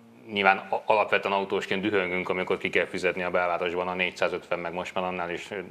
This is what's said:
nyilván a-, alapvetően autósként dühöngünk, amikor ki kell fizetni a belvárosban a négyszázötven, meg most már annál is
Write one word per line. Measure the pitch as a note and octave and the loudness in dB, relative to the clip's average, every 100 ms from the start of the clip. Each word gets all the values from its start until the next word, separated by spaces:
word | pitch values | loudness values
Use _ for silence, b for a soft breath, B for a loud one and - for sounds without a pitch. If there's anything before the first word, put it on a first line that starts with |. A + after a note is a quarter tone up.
| - - A2 | -20 -20 -6
nyilván | G#2 G2 G2 | 4 4 4
a-, | - A2+ - | 2 -2 2
alapvetően | G#2+ G2+ G2+ G2+ | 4 4 2 2
autósként | G2 F#2+ G2 - G2 | 0 0 -2 0 -2
dühöngünk, | G2+ G2+ F2 F2+ F2 | 0 0 0 -2 -2
amikor | F#2 F2+ F#2 | -2 0 -2
ki | F#2+ | 0
kell | F#2 E2+ | 0 0
fizetni | F#2 F2+ F2+ | 0 0 0
a | F2+ | 0
belvárosban | F2+ F2 E2+ F2+ F2 F2+ | 0 0 0 -2 -2 -2
a | |
négyszázötven, | F2+ F2+ - F2+ E2+ - F2 | 0 -2 0 0 -2 -4 -6
meg | E2+ | -4
most | F2 F2 | -6 -6
már | F#2+ | -4
annál | F2+ F2+ E2+ | -4 -4 -6
is | E2+ - G#2 F2+ | -6 -8 -10 -8